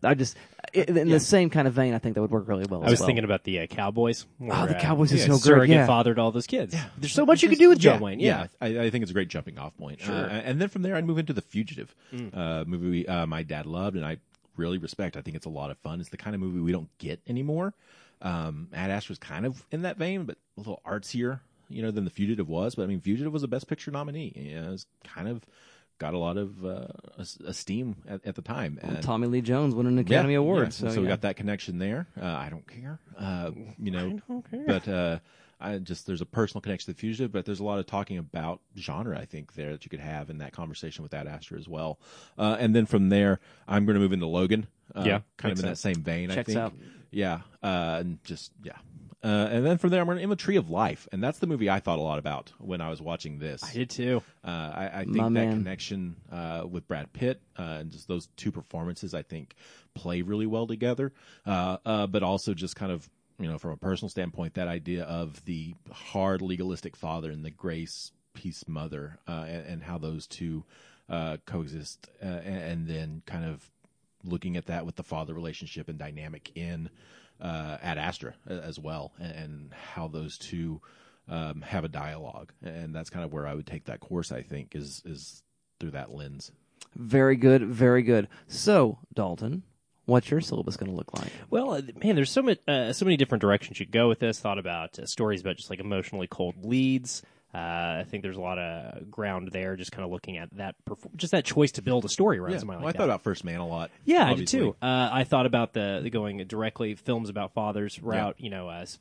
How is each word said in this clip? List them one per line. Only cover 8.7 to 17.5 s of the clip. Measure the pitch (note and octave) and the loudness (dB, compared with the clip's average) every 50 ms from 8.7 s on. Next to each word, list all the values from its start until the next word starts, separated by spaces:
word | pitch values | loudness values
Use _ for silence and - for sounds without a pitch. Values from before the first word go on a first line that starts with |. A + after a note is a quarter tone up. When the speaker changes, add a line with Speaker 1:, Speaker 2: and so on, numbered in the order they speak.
| A2+ A#2 A#2 | 0 2 2
Speaker 2:
I, | |
I | A2+ | 2
think | G#2+ B2 A2+ | 2 2 0
it's | F2 | 2
a | F#2 | 2
great | G2+ F#2+ E2+ | 2 2 2
jumping | - - D2 E2+ D2+ - | 0 -4 -6 -6 -8 -10
off | C#2 D2+ - - | -10 -10 -10 -10
point. | D#2 C#2+ C#2+ - - | -12 -12 -10 -8 -6
Speaker 3:
Sure. | G#2 G#2 | -4 -2
Speaker 2:
Uh, | - - - | -2 -2 -2
and | G#2 A2 A2 B2 B2+ D3 | -2 -4 -2 0 0 0
then | F#3+ G3+ | 0 4
from | - F#3+ F3+ | 4 4 4
there, | F#3 G3 | 4 4
I'd | D#3+ E3 | 2 2
move | E3 E3 D#3+ | 2 2 2
into | D#3+ D3+ C#3+ | 2 0 0
The | G#2 - | -2 -4
Fugitive, | - - G2+ A2+ G2 D3+ C3 - - _ _ _ - - | -2 0 -2 -2 -2 -4 -10 -12 -12 _ _ _ -12 -10
Speaker 3:
Mm. | B2 B2 G#2 - | -8 -8 -6 -4
Speaker 2:
uh, | F#2+ F2 E2 E2 D#2+ D#2 | -2 -2 0 0 0 -2
movie, | D#2+ F2+ F2 F2 F2+ F2 E2+ E2+ - | -2 -2 0 0 2 2 2 0 0
uh, | F#2 E2+ E2 | 0 0 0
my | D#2+ D#2 D#2+ E2 | 0 -2 -2 -4
dad | D2+ D#2 D2+ D#2 | -4 -6 -6 -6
loved | D2+ D#2+ F2 F#2+ G2+ F#2+ | -6 -4 -4 -2 -2 -2
and | F2+ D2+ | -4 -4
I | D2+ D#2+ - - _ _ _ _ _ _ - | -4 -6 -8 -10 _ _ _ _ _ _ -4
really | E2 E2+ F#2 | -4 -2 -2
respect. | F#2 E2 D#2 - - G2 F2 - | -4 -4 -6 -6 -6 -6 -6 -6
I | D2+ C#2+ | -8 -10
think | - D#2 | -10 -10
it's | D#2+ - | -10 -10
a | E2 | -10
lot | D#2 D2 C#2+ C#2+ | -8 -8 -8 -8
of | C#2 - | -10 -10
fun. | - D#2 D#2+ F2 | -10 -10 -8 -8
It's | - - | -10 -10
the | - - | -12 -12
kind | - G#2+ G#2+ | -10 -8 -6
of | G2 F#2 | -4 -4
movie | F#2 F2+ F2+ | -4 -2 0
we | E2 E2+ F2 | 0 0 0
don't | F2+ D#2+ - _ - | 0 -2 -8 _ -12
get | - D#2 D2+ - _ | -10 -8 -8 -8 _
anymore. | - A#2+ B2 C3+ D3 | -6 -4 -4 -2 -2